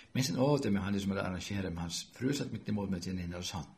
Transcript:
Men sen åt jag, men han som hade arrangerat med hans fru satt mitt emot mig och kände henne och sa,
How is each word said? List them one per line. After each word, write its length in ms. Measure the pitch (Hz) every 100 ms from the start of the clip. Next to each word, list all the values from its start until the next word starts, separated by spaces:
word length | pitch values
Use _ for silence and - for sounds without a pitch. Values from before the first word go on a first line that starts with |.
| -
Men 120 | -
sen 140 | 131 127
åt 260 | 135 147
jag, 80 | 107
men 100 | 101
han 180 | 95 101
som 100 | 98
hade 120 | 98
arrangerat 500 | 95 90 - 101 92
med 100 | 85
hans 220 | 85 - -
fru 200 | - 127
satt 200 | - -
mitt 160 | 110 -
emot 220 | 104 98
mig 80 | 92
och 60 |
kände 180 | 95 92
henne 140 | 87 87
och 80 |
sa, 200 | 92 87 -